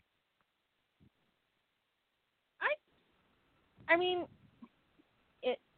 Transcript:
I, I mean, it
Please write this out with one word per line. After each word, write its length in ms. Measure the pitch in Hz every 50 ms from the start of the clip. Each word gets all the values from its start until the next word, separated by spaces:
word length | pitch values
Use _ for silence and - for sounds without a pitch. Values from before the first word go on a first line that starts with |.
| _ _ _ _ _ _ _ _ _ _ _ _ _ _ _ _ _ _ _ _ - - _ _ _ _ _ _ _ _ _ _ _ _ _ _ _ _ _ _ _ _ _ _ _ _ _ _ _ _ _ -
I, 140 | 370 494 605 - _ _ _ _ _ _ _ _ _ _ _ _ _ _ _ _ _ _ _ - - -
I 60 | 330 339
mean, 300 | 359 359 359 359 330 - - - - - - _ - - _ _ _ _ _ _ _ _ _ _ _ _ _ _
it 180 | - 254 240 - _ _ _